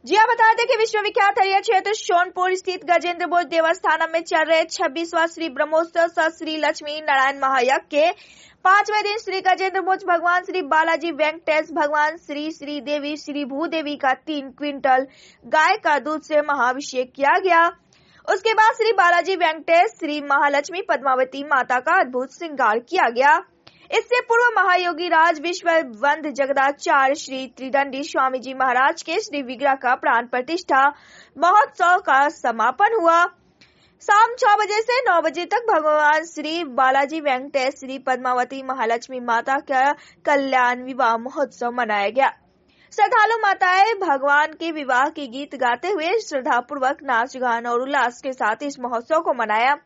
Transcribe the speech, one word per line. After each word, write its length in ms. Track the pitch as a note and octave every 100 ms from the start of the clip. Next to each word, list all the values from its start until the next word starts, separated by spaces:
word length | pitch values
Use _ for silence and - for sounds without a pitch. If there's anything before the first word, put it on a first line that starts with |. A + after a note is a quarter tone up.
जी 120 | A#3 G4
हाँ, 100 | A4
बता 260 | A#4 A4
दें 140 | A4+ A#4
कि 100 | A#4
विश्वविख्यात 600 | A4+ G#4+ G#4 G#4+ G4+ G#4
हरिया 220 | G4 G4
क्षेत्र 320 | G4 F#4+ G4+
सोनपुर 600 | A4 - F4 F4+ F#4 F4+
स्थित 300 | F#4 F#4 F4+
गजेंद्र 420 | D4 E4+ E4+ F4 E4+
भोज 200 | F4 D#4
देवस्थानम 680 | E4 D#4+ E4+ F#4 D#4 E4
में 100 | E4
चल 220 | E4 E4+
रहे 200 | D#4 D#4+
छब्बीसवां 640 | D#4+ - E4+ C#4 E4 E4+ E4
श्री 220 | E4 D#4+
ब्रह्मोत्सव 580 | C4 D4+ D#4+ E4 E4+ E4+
सह 220 | E4+ D#4+
श्री 280 | D#4+ D#4+ D#4
लक्ष्मी 440 | D4 D#4 D4+ D4+
नारायण 400 | D#4 C4+ C4+ C#4
महायज्ञ 320 | C4+ C4+ B3
के 380 | C#4+ - D4 D#4+ F#4+ - - - _
पांचवें 380 | F#4 G4+ G#4 G#4+
दिन 160 | G#4 G#4
श्री 220 | - F#4+
गजेंद्र 400 | F#4 F4 F#4+ F#4
भोज 240 | F4+ F#4+ F#4+
भगवान 340 | F4 E4+ F4+
श्री 200 | F4+ F#4
बालाजी 480 | C#4+ D#4 D#4+ E4 E4
वेंकटेश 600 | C#4+ D4+ D#4+ - D#4 D#4+
भगवान 440 | D#4+ D4 D4+ D4+ D#4+
श्री 340 | - D4 D4+
श्री 300 | D#4+ C#4+ D4
देवी 360 | A#3+ D4 C#4+ D4
श्री 280 | - C#4+
भूदेवी 520 | C#4 C#4 E4 D#4+ D4 -
का 180 | C4+
तीन 360 | C4 - D4+ C4+
क्विंटल 560 | - D4 C#4 C4+ C4 C4+ _ - _ A#3+
गाय 300 | D#4 D#4+ G#4
का 220 | E4+ D4
दूध 240 | A#3+ D#4
से 180 | - D4+
महाभिषेक 720 | D4+ C#4+ B3 B3+ C#4 B3+ B3+ -
किया 220 | C#4 F4
गया। 320 | F#4+ E4 E4+ F4 _ _ _ _ -
उसके 260 | F#4+ A4
बाद 200 | A4 A4
श्री 180 | B4 A4
बालाजी 440 | G4+ F4 F4 E4+ F#4+
वेंकटेश 540 | E4+ D#4+ D#4+ E4 G#4
श्री 300 | - D#4+ D4+
महालक्ष्मी 600 | C#4+ C#4 D4 C#4+ D4 F4+
पद्मावती 600 | F#4+ D4 C4+ C4 B3+ C4+
माता 340 | C#4+ C#4 A#3+ B3+
का 200 | B3 F4+
अद्भुत 320 | C#4+ B3+ C4
श्रृंगार 460 | - E4+ C#4 A#3+ A3
किया 300 | A#3+ F4+ C#4
गया। 260 | A#3 C#4 E4 F4+ _ - _ -
इससे 280 | G#4+ A4 B4
पूर्व 400 | A#4+ A#4 A#4+ G#4+
महायोगी 480 | F#4+ F4+ F4+ D#4 F4
राज 320 | D#4+ E4 D#4
विश्ववंद 840 | D#4+ E4+ E4+ E4 C#4 G#3+ C#4 D#4 D4+
जगदाचार्य 880 | B3+ C4+ C#4 C4+ C#4+ F4 D4 C4+
श्री 320 | D4+ - C4 C4 -
त्रिदंडी 460 | C4 C4+ C#4 C4
स्वामी 360 | D#4 D#4+ C4 C4
जी 160 | A#3
महाराज 480 | C4 C4 B3 C#4 E4
के 180 | - E4+
श्री 220 | A4 C#4+
विग्रह 320 | B3 B3 C#4
का 200 | C4+ B3+
प्राण 320 | C4 D#4 A#3 A#3+
प्रतिष्ठा 640 | B3+ B3+ E4+ - C#4 C#4 C#4+ - - - -
महोत्सव 600 | E4+ G#4 C#5 - G4 F#4
का 300 | F#4+ C4+ C#4+
समापन 720 | - B3+ A3+ A3 B3+ G#4 A4+
हुआ। 240 | E4 E4 F4+ _ _ _ _ _ _ _
शाम 320 | - G#4 A4+
छह 220 | A#4+ A#4+ G#4
बजे 240 | G#4 G#4
से 160 | A4 B4
नौ 200 | B4 E4+
बजे 240 | D#4+ D4+
तक 220 | F4 - A#4
भगवान 540 | F4 D4+ D4+ D4+ D#4
श्री 400 | D#4+ - D4+ E4
बालाजी 560 | D#4+ A#3+ C4 C4+ C#4 D#4+
वेंकटेश 540 | D4 B3+ C#4 C#4 C4
श्री 240 | C4+ C4 C4+
पद्मावती 640 | C4 B3+ B3+ B3 B3 C4+
महालक्ष्मी 580 | C4 C4 A3+ A#3 A#3+ B3+
माता 340 | A#3+ A3+ A#3
का 380 | C#4 D4+ C4 C4+ D4 - _
कल्याण 580 | - C#4+ C4+ C4 B3 B3
विवाह 340 | B3+ B3+ A#3+ A3+
महोत्सव 540 | A#3+ D4+ C4 - A#3+
मनाया 380 | B3 A3+ G#3 G3+
गया। 220 | A#3+ C4 - _ _ _ _ _
श्रद्धालु 420 | - G#4 A#4+ G#4+ A4+
माताएं 560 | G#4 F#4+ F#4 F#4 G#4 G#4+
भगवान 540 | F4+ C#4 C#4 C#4+ D#4
के 180 | D4+ E4
विवाह 360 | D#4 C4 B3 C#4+
के 180 | D4+ C#4
गीत 280 | B3 C#4+
गाते 340 | C4+ D#4+ B3 F4
हुए 300 | G4+ D#4+ A4+
श्रद्धापूर्वक 800 | G#4 C#4+ B3+ A#3+ B3 D4 C4 C#4+
नाच 340 | C#4 A#3 A#3+ C4
गान 300 | B3 A#3 A#3+
और 140 | A#3+
उल्लास 400 | C4 C#4+ A#3+ A#3+
के 100 | C#4
साथ 300 | C4 G#3+ A3+
इस 160 | D4 C#4
महोत्सव 400 | B3+ A#3 A#3+ D#4
को 140 | C4+
मनाया। 420 | C4+ A3 G#3+ B3 D4